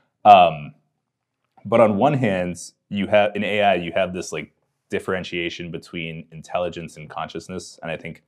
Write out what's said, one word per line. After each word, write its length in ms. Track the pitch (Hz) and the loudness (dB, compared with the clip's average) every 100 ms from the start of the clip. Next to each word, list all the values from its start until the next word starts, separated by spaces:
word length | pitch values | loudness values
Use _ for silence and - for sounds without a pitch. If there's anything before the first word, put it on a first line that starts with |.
| _ _ 107 | _ _ 8
Um, 500 | 95 85 76 69 _ _ _ _ _ _ _ _ _ | 8 8 2 -12 _ _ _ _ _ _ _ _ _
but 160 | 104 117 | 0 4
on 180 | 107 101 | 4 4
one 160 | 135 | 2
hand, 440 | 139 117 92 87 85 - _ - | 2 0 0 -4 -8 -14 _ -10
you 180 | 101 95 | -6 2
have, 280 | 104 104 - | 2 2 -2
in 80 | |
A 180 | 98 104 | -2 2
I, 120 | 101 90 | 2 2
you 160 | 85 | -2
have 200 | 95 92 | -2 -2
this, 180 | 90 - | -4 -8
like, 200 | 80 76 _ _ _ - | -10 -12 _ _ _ -8
differentiation 800 | 95 - 92 - 87 85 - 87 | -8 -4 -6 -6 -8 -8 -8 -12
between 560 | 82 - 87 82 80 - | -12 -12 -12 -10 -12 -16
intelligence 680 | 80 - 90 87 85 80 - | -20 -10 -6 -6 -8 -14 -16
and 120 | 73 | -16
consciousness. 680 | 80 78 85 - 92 - - | -14 -12 -12 -12 -14 -14 -16
And 80 | 80 | -12
I 80 | 78 | -12
think 240 | 87 76 | -12 -18